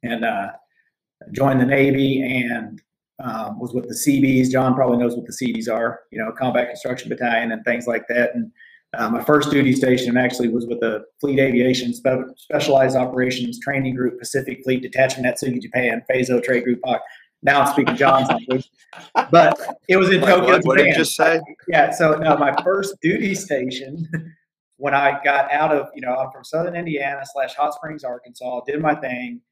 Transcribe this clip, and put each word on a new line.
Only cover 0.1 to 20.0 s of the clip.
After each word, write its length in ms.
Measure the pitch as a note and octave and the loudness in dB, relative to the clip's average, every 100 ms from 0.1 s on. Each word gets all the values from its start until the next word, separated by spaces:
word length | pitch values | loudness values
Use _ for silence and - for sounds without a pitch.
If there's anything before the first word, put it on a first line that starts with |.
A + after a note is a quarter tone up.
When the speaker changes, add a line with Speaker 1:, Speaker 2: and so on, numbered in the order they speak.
| A#2 | -4
Speaker 1:
uh, 260 | A2+ G#2 G2 - _ _ _ _ _ _ - | -2 -2 -6 -10 _ _ _ _ _ _ -12
joined 280 | - C#3 C3 | 0 2 4
the 60 | B2 | 2
Navy 560 | C#3 C#3 C3+ C3+ C3 | 4 4 4 2 0
and, 580 | C3 B2+ B2 A#2+ A2 G#2 _ _ _ _ | -2 -2 -4 -6 -8 -16 _ _ _ _
um, 360 | B2+ A2+ G#2+ G#2+ | -10 -8 -8 -8
was 160 | B2 | -6
with 140 | B2+ A#2+ | -6 -6
the 60 | |
Seabees. 560 | A2+ - C#3 C3 C3 B2+ | -4 0 2 4 4 2
John 240 | C3 C3 | 2 2
probably 240 | B2 B2+ A#2+ | 2 2 2
knows 180 | A#2+ B2 | 2 -2
what 100 | - | -8
the 60 | |
Seabees 360 | - B2 A2+ A2+ | -6 -4 -4 -2
are, 320 | A2+ A#2 - _ | -2 -2 -4 _
you 60 | A2 | -8
know, 80 | A2 | -8
Combat 360 | - B2+ B2 B2 | -4 0 0 -2
Construction 400 | - C3+ B2+ - | -4 -6 -6 -6
Battalion 420 | A#2+ B2 A#2 A#2 | -4 0 0 0
and 120 | A2 | -4
things 220 | A2 A#2+ A#2+ | -2 -2 -2
like 200 | A#2 - | -4 -2
that. 260 | A#2+ A#2+ | 0 0
And, 180 | A#2+ A2+ _ - _ _ - | -2 -8 _ -20 _ _ -6
uh, 140 | A2+ | -4
my 120 | A#2 | -2
first 260 | - D3 C#3+ | 4 4 4
duty 220 | C#3+ C3 | 2 4
station 440 | B2 C3 B2+ B2 B2 | 2 2 2 2 0
actually 320 | B2+ - A#2+ | 0 0 -2
was 180 | A#2 A#2 | -2 -4
with 140 | A#2 | -4
the 240 | A2+ G#2+ - _ | -2 -4 -8 _
Fleet 180 | C#3+ C3+ | -2 2
Aviation 520 | C3+ A#2+ B2+ B2+ A#2+ | 2 4 2 0 -2
Spe-, 380 | A#2+ C3+ C3 B2+ - | -2 -2 -2 -4 -14
Specialized 600 | - - - C3+ C3 C3 | -6 -4 2 4 4 2
Operations 640 | B2+ B2+ B2+ B2 A#2+ A#2+ | -2 -2 -2 -2 -6 -8
Training 360 | - C#3 C3 B2+ | -6 -4 -4 -2
Group, 220 | B2+ - | -4 -4
Pacific 440 | A#2+ C3+ C3 B2 | -6 -4 -4 -8
Fleet 160 | C3 B2+ | -4 -4
Detachment, 440 | B2+ - C3 C3 B2 | -4 0 0 0 -4
Natsuki, 340 | B2 C#3 B2 | -2 -4 -4
Japan, 420 | - B2+ B2 A2+ - | -4 -2 -2 -2 -2
Phase 220 | C3 B2 | 0 2
O 100 | B2 | 0
Trade 240 | A#2 B2 | 2 0
Group. 160 | B2 A#2+ | 0 -4
Uh, 140 | C3 A#2 - - _ _ | -2 -4 -6 -20 _ _
now 180 | - C#3+ | 2 4
I'm 100 | C3 | 4
speaking 220 | - B2+ B2 | 2 0 2
John's 320 | C#3 C3+ C3 | 4 4 2
language, 400 | C#3 - C3 - _ _ - - - B3+ | -2 -2 -4 -4 _ _ -20 -6 -4 4
but 300 | E3 D#3 - - - - | 6 6 4 -6 -12 0
it 80 | |
was 140 | F#3+ | 4